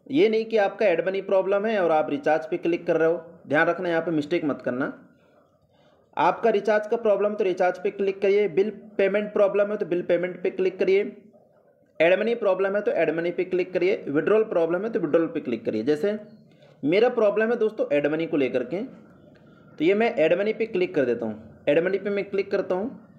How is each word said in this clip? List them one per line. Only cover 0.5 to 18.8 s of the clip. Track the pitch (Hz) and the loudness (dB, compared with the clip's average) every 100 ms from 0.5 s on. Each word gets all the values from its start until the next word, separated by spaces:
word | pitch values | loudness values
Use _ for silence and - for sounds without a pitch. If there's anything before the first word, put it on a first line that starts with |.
| 220 | 2
आपका | 196 - 214 | 0 2 2
ऐड | 165 170 | 2 0
मनी | 190 | -4
प्रॉब्लम | 190 190 185 202 214 | 0 0 2 0 0
है | 214 | 0
और | 170 | 2
आप | 156 147 | 2 0
रिचार्ज | 143 151 156 156 | -2 0 0 0
पे | 175 | -4
क्लिक | 170 170 - | -2 -2 0
कर | 160 | 2
रहे | 160 | 2
हो, | 175 - - - | 0 -6 -20 -2
ध्यान | 143 165 | 2 2
रखना | 170 180 | 0 -2
यहाँ | 165 | -2
पे | 165 | 0
मिस्टेक | 160 143 175 | -2 0 -2
मत | 156 127 | -2 -4
करना। | - 123 139 - - _ _ _ _ _ _ _ _ _ _ - | -4 -4 -6 -8 -20 _ _ _ _ _ _ _ _ _ _ -2
आपका | 160 - 233 | 0 0 0
रिचार्ज | 208 208 214 208 | 0 0 -2 -2
का | 226 | -2
प्रॉब्लम | 220 190 202 | 0 0 0
तो | 214 | 0
रिचार्ज | 196 180 185 185 | -2 0 0 0
पे | 208 | -6
क्लिक | - 196 190 | -2 -4 0
करिए, | 196 202 208 | 2 2 2
बिल | 160 208 214 - - | 2 0 -2 -16 0
पेमेंट | 196 202 208 | 0 2 -2
प्रॉब्लम | - 202 202 202 | 2 2 2 0
है | 214 | -2
तो | 185 | -2
बिल | 175 | -4
पेमेंट | 175 170 180 180 | 0 0 0 -4
पे | 190 | -6
क्लिक | - 185 185 | -2 -2 0
करिए, | 185 190 208 - - - _ _ _ _ _ - | 2 2 0 -8 -20 -20 _ _ _ _ _ 2
ऐड | 160 185 | 4 4
मनी | 220 233 | 2 0
प्रॉब्लम | 202 185 196 202 | 0 2 2 0
है | |
तो | 208 | 0
ऐड | - 160 160 | 2 0 0
मनी | 170 | -2
पे | 175 180 | -2 -2
क्लिक | 180 180 | -2 -2
करिए, | 190 175 - - | 0 0 0 0
विड्रॉल | 143 160 214 220 | 0 4 2 2
प्रॉब्लम | 180 160 180 | 0 0 0
है | 214 | -2
तो | 233 | -2
विड्रॉल | 165 170 165 | 2 2 2
पे | 160 | -4
क्लिक | 127 113 | -4 -4
करिए। | 120 110 | -2 -2
जैसे | 117 147 202 208 - - _ _ - _ | 0 0 0 -4 -10 -20 _ _ -20 _
मेरा | 135 180 240 | 0 4 4
प्रॉब्लम | 233 214 202 220 | 4 0 2 0
है | 240 | 0
दोस्तों | 220 214 - | -2 -2 -2
ऐड | 147 143 | 0 0
मनी | 156 165 | -2 -2
को | 160 | 0
लेकर | 127 123 | 0 -2
के, | 120 175 | -4 -8